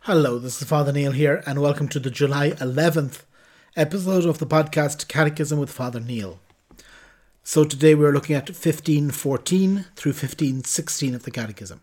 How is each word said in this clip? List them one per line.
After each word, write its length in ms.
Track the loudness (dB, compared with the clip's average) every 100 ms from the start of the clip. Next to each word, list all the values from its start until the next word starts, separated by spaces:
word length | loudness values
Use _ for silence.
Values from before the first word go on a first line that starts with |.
| 4
Hello, 300 | 4 4 0
this 240 | -6 -8
is 40 | -2
Father 240 | 0 2
Neil 220 | 0 0
here, 300 | 2 2 2 -2
and 140 | 0
welcome 260 | 0 0 -2
to 120 | -4
the 80 | -6
July 460 | 0 0 2 0 0
eleventh 640 | -4 2 2 2 -2 -8 -20 _ _ _ _ -2
episode 480 | -2 0 0 2
of 140 | 2 0
the 80 | 0
podcast 600 | 0 2 0 0 -4 -6
Catechism 520 | 0 0 0 -2 -2
with 120 | -2
Father 300 | -6 -8 -6
Neil. 400 | -6 -6 -8 -12 _ _ _ -20 -20 -20 -20 _ _ _
So 180 | -2 2
today 320 | 2 4 6
we're 200 | 8 6
looking 200 | 2 0
at 220 | -2 -2 -4
fifteen 540 | -2 -2 0 0 0
fourteen 760 | -2 -2 -2 0 2 2 0 -4 -6
through 180 | -4
fifteen 500 | -2 -6 -2 -2 -2
sixteen 500 | -4 -6 -6 -4 -4
of 100 | -4
the 60 | -8
Catechism. 520 | -8 -8 -10 -16 -18